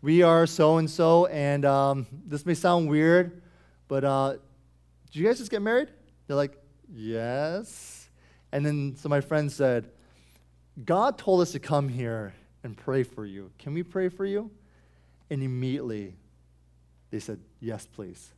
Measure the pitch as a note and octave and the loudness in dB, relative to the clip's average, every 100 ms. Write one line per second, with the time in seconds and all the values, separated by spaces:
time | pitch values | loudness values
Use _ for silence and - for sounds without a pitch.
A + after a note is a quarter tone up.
0 | C#3 E3 E3+ E3 E3 - D#3 D#3+ D#3+ - | 4 6 8 6 4 4 4 4 2 2
1 | E3 E3+ F3 D#3 C#3+ C#3+ C#3 C#3 C#3 C#3 | 4 6 4 0 -2 2 2 4 2 0
2 | A#2+ C#3 F#3+ D3 D#3+ E3 F3+ F3 D#3+ D3 | -6 -14 -10 -8 -4 0 2 2 2 2
3 | D#3+ F3 F3 F3 - _ _ _ _ C#3 | 6 4 4 -4 -20 _ _ _ _ -2
4 | C3+ C3+ C3+ C#3 _ _ _ _ _ _ | 0 0 0 -4 _ _ _ _ _ _
5 | _ D3 F#3+ B3 A3 A3 G3+ A#3+ D4 - | _ -2 0 0 -4 -4 0 0 0 -10
6 | _ _ _ C#3 C#3+ - _ _ _ C#3+ | _ _ _ -2 -2 -4 _ _ _ -12
7 | A2 A2+ A#2 B2+ D3+ F3+ A3+ - - - | -8 -6 -4 -4 -4 -6 -10 -16 -20 -20
8 | - _ _ _ _ C#3 D3 D3 C#3 C3+ | -20 _ _ _ _ -4 -2 -2 -4 -6
9 | D#3 D3 C#3 D#3 D3 - C3+ A#2+ A2 _ | -2 -2 0 -2 -2 0 0 0 -4 _
10 | _ _ _ _ _ _ _ - A#2+ F3 | _ _ _ _ _ _ _ -20 -2 2
11 | A#3 - - F#3 E3+ D3 - D3 C#3 B2 | 2 0 2 4 4 -2 -2 0 0 -4
12 | A#2+ A2+ G2+ F2+ _ _ A#2+ G#2+ - C3+ | -4 -6 -8 -12 _ _ -16 -12 -4 -2
13 | B2+ - G#2 G2 F#2+ _ - D3+ F3 F#3+ | -2 -6 -14 -14 -18 _ -10 -8 -6 -4
14 | F#3 F3+ G3 G3+ A3 - _ _ _ _ | -4 -4 -4 -4 -8 -16 _ _ _ _
15 | _ _ _ C#3+ C3+ B2+ C3 C#3 C3 G#2+ | _ _ _ -6 -6 -4 -4 -4 -6 -8
16 | G2 F2+ _ _ _ _ _ _ _ _ | -10 -16 _ _ _ _ _ _ _ _
17 | _ A2+ - G#2 F#2 _ A2+ G#2+ - - | _ -12 -10 -14 -14 _ -10 -10 -14 -16
18 | G2 F2+ - | -16 -16 -20